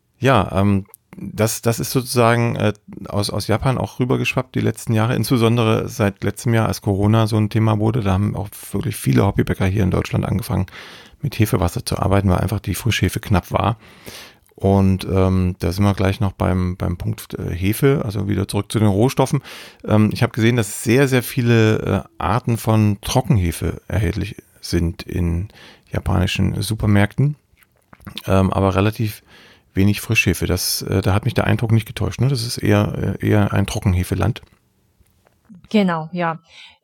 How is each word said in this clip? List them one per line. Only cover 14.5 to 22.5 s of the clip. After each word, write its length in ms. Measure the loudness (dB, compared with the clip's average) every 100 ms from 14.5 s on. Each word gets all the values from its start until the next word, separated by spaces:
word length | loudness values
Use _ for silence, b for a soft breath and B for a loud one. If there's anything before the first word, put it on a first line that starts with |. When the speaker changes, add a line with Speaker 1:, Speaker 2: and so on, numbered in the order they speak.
| -2
Speaker 1:
Und, 500 | 2 4 4 2 0
ähm, 500 | 2 2 2 0 -2
da 140 | -4
sind 120 | 0
wir 120 | 0 2
gleich 240 | 0 0
noch 140 | -2
beim, 440 | -2 -2 0 -2 -2
beim 180 | -4 -4
Punkt, 360 | -6 -8 -10
äh, 160 | -10 -6
Hefe, 520 | -4 -2 2 2 2 -2
also 220 | -4 -2
wieder 200 | -2 -2
zurück 240 | -4 -2
zu 60 | 2
den 100 | 2
Rohstoffen. 520 | 4 2 2 0 -2 B B B B 0
Ähm, 240 | 4 4
ich 80 | 2
habe 120 | -2
gesehen, 220 | 2 2 2
dass 280 | -2 -4
sehr, 240 | 2 2 4
sehr 160 | 2
viele, 560 | -2 -2 2 4 4 2
äh, 240 | 0 -2 -4 -6
Arten 380 | -2 -2 -2